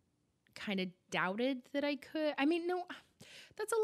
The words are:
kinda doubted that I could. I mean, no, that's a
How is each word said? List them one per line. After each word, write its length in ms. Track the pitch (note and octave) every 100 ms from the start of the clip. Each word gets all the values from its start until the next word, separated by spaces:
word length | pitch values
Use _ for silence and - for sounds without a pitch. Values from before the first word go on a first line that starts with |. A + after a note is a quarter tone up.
| _ _ _ _ _ -
kinda 320 | - F#3+ F#3 - _
doubted 500 | F3+ F3 G#3 B3 C4+ -
that 100 | C#4+
I 120 | C#4+ C#4+
could. 380 | - D#4+ D4+ C#4+
I 80 | C#4
mean, 220 | E4+ E4+
no, 160 | F4+ F4 - - - - - - -
that's 160 | G#4+
a 40 | A4+